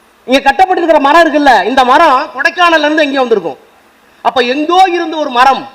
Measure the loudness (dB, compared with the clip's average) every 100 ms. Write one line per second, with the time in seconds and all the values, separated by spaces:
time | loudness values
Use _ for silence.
0 | _ _ -4 0 0 0 0 0 2 2
1 | 4 2 2 2 2 2 0 -2 2 2
2 | 4 2 -4 -6 -6 0 0 0 0 -2
3 | -2 -2 -2 -2 -4 -12 _ _ _ _
4 | _ _ -6 -4 -4 -4 -2 2 2 0
5 | -6 -6 -6 0 2 0 -6